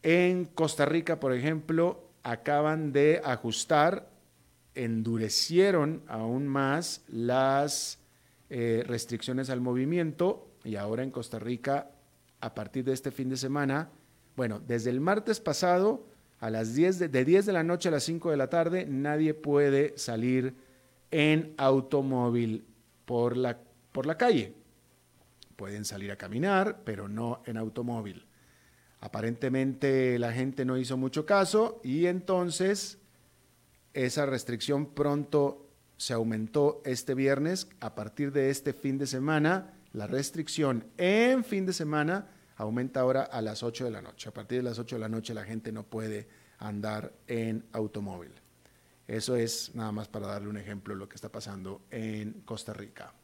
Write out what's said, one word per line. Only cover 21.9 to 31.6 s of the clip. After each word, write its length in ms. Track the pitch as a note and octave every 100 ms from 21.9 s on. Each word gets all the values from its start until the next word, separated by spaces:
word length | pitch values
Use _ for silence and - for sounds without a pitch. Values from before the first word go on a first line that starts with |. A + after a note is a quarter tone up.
| D3 C3+ C3 B2 A#2+ A#2 A2 - _ _ _ -
por 300 | A#2+ A#2+ A#2+
la, 220 | B2 A#2 - _ _
por 140 | C3+ C3+
la 140 | D#3
calle. 340 | B3 E3+ G2+ - _ _ _ _ _ _ _ _ - -
Pueden 280 | G2 G#2
salir 280 | G2+ G2+ G2+
a 40 | G2
caminar, 680 | G2+ A2 F#3 F#3+ G3 - -
pero 240 | G2+ G2+
no 320 | G#2+ A#2 B2 -
en 100 | A2
automóvil. 680 | A2 A#2 A#2+ A#2 G2+ F2 _ _ _ _ _ _ _ _
Aparentemente 1160 | - G#2+ A2+ A#2+ C3+ C3 C3+ C3+ C#3+ C3+ B2+ B2
la 120 | A#2+
gente 340 | A#2 C3 C3 B2+
no 120 | B2+
hizo 200 | B2 C3
mucho 280 | C3 D#3 D3+
caso 540 | G3+ F#3+ G#3+